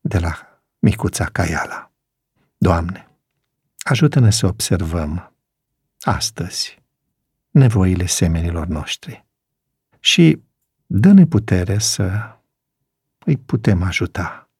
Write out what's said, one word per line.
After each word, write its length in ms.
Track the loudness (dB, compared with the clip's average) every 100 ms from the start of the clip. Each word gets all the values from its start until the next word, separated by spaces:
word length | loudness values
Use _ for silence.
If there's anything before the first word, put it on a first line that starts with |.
de 180 | -4 -4
la 420 | -4 -8 -16 _ _ _
micuța 460 | 0 0 -4 -4
Caiala. 680 | -6 -4 -4 -4 -8 -12 -18 _ _ _ _ _ _ _
Doamne, 520 | 0 0 -2 -10 -18 _ _ _ _ _ _ _
ajută-ne 520 | -4 2 2 4 2
să 160 | 2 -2
observăm 920 | -4 -4 -4 -2 -6 -6 -8 -12 _ _ _ _ _ _ _
astăzi 840 | -6 -4 -6 -8 -12 -8 -10 -12 _ _ _ _ _ _ _
nevoile 560 | 4 4 4 0 0 -2
semenilor 600 | -2 0 0 -2 -6 -6
noștri 600 | -8 -8 -12 -14 -20 _ _ _ _ _ _ _ _
și 440 | -2 4 4 4 _ _ _ _ _
dă-ne 320 | 2 8 8 8
putere 520 | 2 0 -2 0 -2
să 580 | -4 -4 -4 -4 -8 -16 _ _ _ _ _ _ _ _
îi 180 | -4 -4
putem 460 | -2 -2 0 0
ajuta 680 | 0 -4 -6 -6 -10 -12 _